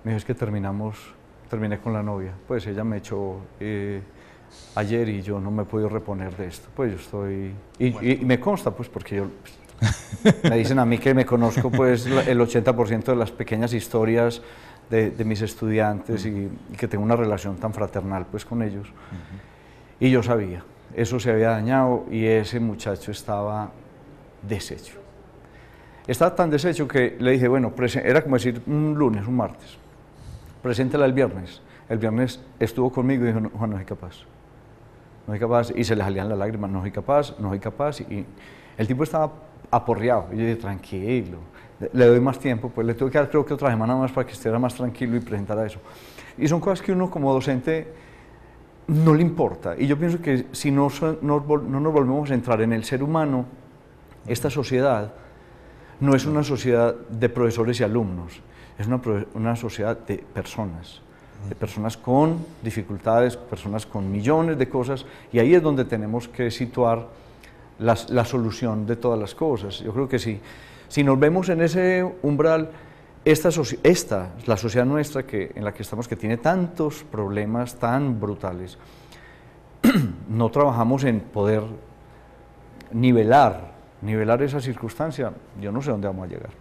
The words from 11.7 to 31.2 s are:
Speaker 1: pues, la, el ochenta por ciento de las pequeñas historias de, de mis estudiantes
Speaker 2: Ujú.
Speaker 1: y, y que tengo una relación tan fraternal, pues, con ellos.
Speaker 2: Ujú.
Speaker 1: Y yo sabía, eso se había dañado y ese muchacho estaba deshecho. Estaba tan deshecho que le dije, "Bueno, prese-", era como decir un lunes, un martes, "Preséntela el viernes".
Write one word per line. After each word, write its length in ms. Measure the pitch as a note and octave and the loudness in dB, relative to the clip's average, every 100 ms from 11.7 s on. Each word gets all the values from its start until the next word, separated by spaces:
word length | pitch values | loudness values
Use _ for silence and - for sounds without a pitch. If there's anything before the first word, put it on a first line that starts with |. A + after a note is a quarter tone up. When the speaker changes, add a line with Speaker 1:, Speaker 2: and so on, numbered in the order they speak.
Speaker 1:
pues, 360 | A2+ C3 A#2+ A#2+ | 4 4 4 2
la, 120 | C3+ | 2
el 180 | B2+ B2 | 4 4
ochenta 340 | A#2+ A#2+ A2+ A#2+ | 4 4 2 2
por 120 | A2 | 2
ciento 240 | A2+ G#2+ | 0 0
de 60 | B2 | 0
las 140 | A2 | 0
pequeñas 420 | - A2 A2 A#2 | -4 -4 -2 0
historias 680 | A#2 - A#2 A2 A#2 A#2 A#2 - - - - - | -2 -2 0 4 4 2 0 -14 -20 -20 -20 -2
de, 220 | A2+ G#2+ | 2 2
de 140 | F2 A2 | 0 -2
mis 160 | G#2 | -2
estudiantes 840 | G#2+ - A2 G#2+ G#2+ G2+ - G2+ G#2+ | -4 -4 -2 2 2 0 -4 -4 -4
Speaker 2:
Ujú. 40 | G2+ | -4
Speaker 1:
y, 160 | G2 - - | -6 -8 -14
y 20 | F#2 | -8
que 100 | A#2 | -4
tengo 160 | G#2 | -2
una 120 | G#2 A#2+ | 2 2
relación 420 | A2+ G2+ G2+ F#2 | 2 0 -4 -6
tan 160 | A2 | -6
fraternal, 520 | G2+ G2+ G2+ F#2+ F#2+ F2+ | -4 -4 -4 -6 -6 -6
pues, 140 | - - | -10 -6
con 160 | A#2 | -4
ellos. 260 | G#2+ G2 G2+ | -4 -6 -12
Speaker 2:
Ujú. 1160 | - - F#2 D#2+ F#2+ - - - - - - C3 | -18 -16 -16 -16 -18 -20 -20 -20 -20 -20 0 4
Speaker 1:
Y 40 | |
yo 120 | B2+ | 4
sabía, 400 | A2+ A#2 G2 F2 - - - - | 4 0 0 -8 -14 -20 -12 -4
eso 240 | A2+ B2 | -2 0
se 120 | B2 | 2
había 180 | A2 A2+ | 2 4
dañado 540 | A2+ A2 C3+ B2+ B2 - | 2 2 2 2 0 -2
y 140 | A2+ A2 | -2 2
ese 340 | A2 G#2 B2 | 2 2 -4
muchacho 520 | A#2 G2+ A2 G2 - | -4 -4 -6 -6 -8
estaba 600 | G#2 - G2+ G#2 G#2+ G#2 - - - - - - - G2 | -10 -6 -4 -4 -6 -8 -14 -20 -20 -20 -20 -20 -18 -8
deshecho. 520 | G#2 - - - - - - - - - - - - - - - | -8 -8 -14 -16 -20 -20 -20 -20 -20 -20 -20 -20 -20 -20 -18 -6
Estaba 280 | B2 E3+ F3+ | 2 2 2
tan 140 | E3+ | 2
deshecho 380 | D3 F3 D#3 C#3 | 2 2 0 0
que 280 | C#3 B2 - | 2 2 2
le 120 | B2 | 2
dije, 160 | C3 B2 | 4 4
"Bueno, 240 | C3 A#2 - | 4 0 0
prese-", 280 | B2 C3 - | -2 0 4
era 160 | C#3 | 2
como 140 | D#3 C3 | 4 0
decir 260 | A#2 A#2 - | 0 -4 -4
un 260 | D3 D3+ D3+ | 0 0 2
lunes, 300 | C#3 G#2+ G#2 | 2 0 -2
un 80 | B2+ | -2
martes, 420 | G2+ - - - - - - - - - - - | -2 -6 -20 -20 -20 -20 -20 -20 -18 -18 -20 -8
"Preséntela 440 | B2+ A#2 C3 D3 C#3 | -4 0 0 4 4
el 80 | |
viernes". 480 | C3 | 4